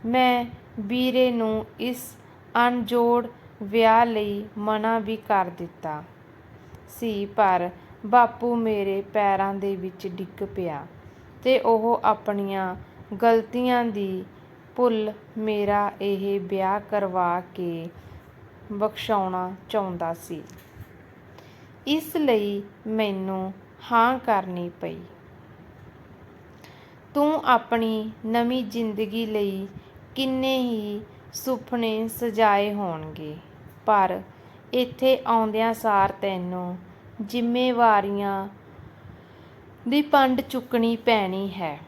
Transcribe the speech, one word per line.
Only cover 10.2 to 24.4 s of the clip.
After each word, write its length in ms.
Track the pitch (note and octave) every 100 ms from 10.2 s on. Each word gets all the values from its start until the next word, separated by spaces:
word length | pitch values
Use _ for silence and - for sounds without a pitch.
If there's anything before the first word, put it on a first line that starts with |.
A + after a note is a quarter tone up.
| F3+ - G3+ G3+
ਪਿਆ 320 | F3 D3 D3+ - - - - -
ਤੇ 160 | B3 C4
ਉਹ 420 | - A3+ A3+ A#3+
ਆਪਣੀਆਂ 720 | G3+ G#3+ - G3+ G3 G3 F#3 F#3 - - - G3
ਗਲਤੀਆਂ 640 | A#3 A3+ A3 A#3+ B3 B3 A#3
ਦੀ 400 | G#3 G3 F#3 F#3 - - - - -
ਭੁੱਲ 380 | B3 A3 G#3+ G#3 - A3
ਮੇਰਾ 540 | G#3+ G#3 G3+ G3+ G3+ -
ਇਹ 380 | G3+ G3 G3 G3+
ਵਿਆਹ 400 | F3+ G3 F#3+ G3+ G3+
ਕਰਵਾ 500 | G#3 G3 F#3 F3 F3+ F3+ -
ਕੇ 340 | F3 E3 E3 - - - - - - - -
ਬਖਸ਼ਾਉਣਾ 840 | G3+ G#3+ G#3+ - G#3+ F#3+ F#3 F3+ F#3+ -
ਚਾਹੁੰਦਾ 440 | A3 F#3+ F3 E3
ਸੀ। 300 | E3+ - D#3+ - - - - - - - - - - - - - - -
ਇਸ 280 | D#4 D#4 E4+
ਲਈ 480 | D4 A3 G3+ G3+ G3+ - A3
ਮੈਨੂੰ 680 | A3 G#3 G3 F#3+ F#3+ F#3+ F#3+ - - -
ਹਾਂ 280 | A#3+ A#3 C4
ਕਰਨੀ 520 | B3+ G#3